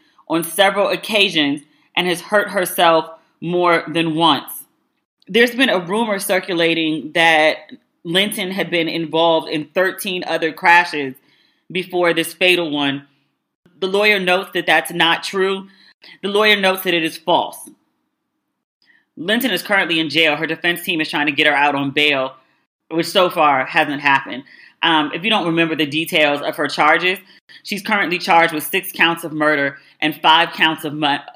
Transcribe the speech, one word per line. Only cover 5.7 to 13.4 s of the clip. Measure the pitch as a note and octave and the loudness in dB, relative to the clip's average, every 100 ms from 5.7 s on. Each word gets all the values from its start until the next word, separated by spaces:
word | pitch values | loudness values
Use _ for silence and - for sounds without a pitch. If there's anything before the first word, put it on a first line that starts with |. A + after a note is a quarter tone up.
| F3+ | 0
rumor | E3+ G#3 A3+ G3 | -2 -4 -2 -4
circulating | G3 F#3+ F#3 E3+ E3+ E3 D#3+ D#3 D#3 | -2 -2 -2 -2 0 0 -2 -4 -4
that | E3+ E3 D#3 D#3 - - - _ _ E3+ | 2 4 6 4 0 -8 -20 _ _ -4
Linton | F3+ G#3 G#3+ F#3 | 0 0 -2 -6
had | F#3+ E3 | -4 -2
been | F3 E3 | -2 -2
involved | E3 D#3+ D#3+ E3+ D#3+ D3+ | -4 -2 0 2 2 0
in | D#3 D3 | -8 -4
thirteen | F#3+ F#3 - G#3 F3+ - | -2 -2 -2 -8 -8 -4
other | D#3+ E3 | -4 -4
crashes | D3+ F#3 F3 F3 D3+ C3+ B2+ _ _ _ _ - | 0 6 6 4 -2 -8 -10 _ _ _ _ -10
before | E3+ F3+ F3+ E3+ | -8 -4 0 0
this | D#3+ D#3+ | 0 -2
fatal | - F#3 F3 E3 | 0 2 2 0
one. | D3 C#3+ C#3 - _ _ _ | -2 -2 -4 -10 _ _ _